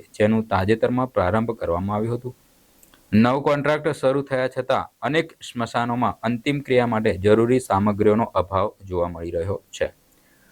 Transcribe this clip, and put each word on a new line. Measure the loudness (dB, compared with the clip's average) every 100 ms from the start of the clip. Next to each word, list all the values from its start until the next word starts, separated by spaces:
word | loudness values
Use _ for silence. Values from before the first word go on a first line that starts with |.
| -4
જેનું | 0 2 2 0
તાજેતરમાં | 0 2 2 2 0 0
પ્રારંભ | 0 2 0 -2
કરવામાં | -4 -2 -2 -2 -2
આવ્યું | -2 -6
હતું. | -8 -16 _ _ _ _ _ _ _
નવ | 2 2 2
કોન્ટ્રાક્ટ | 0 0 0 -2 -4
શરૂ | -2 0 0
થયા | -2 -4 -4
છતાં | -6 -2 -2 -4 _
અનેક | -2 -2 -2 -10
સ્મશાનોમાં | -14 -8 -4 -2 -2 -2 -2 -2
અંતિમ | -4 -2 -2 -4
ક્રિયા | 0 2 2
માટે | 0 0
જરૂરી | 0 4 4 4 2
સામગ્રીઓનો | 2 2 2 2 4 4 2
અભાવ | -2 -2 -2 -2 -6
જોવા | -6 -4 -4
મળી | -4 -6
રહ્યો | -4 -4 -6 -10
છે. | -6 -6 -6 _ _ _ _ _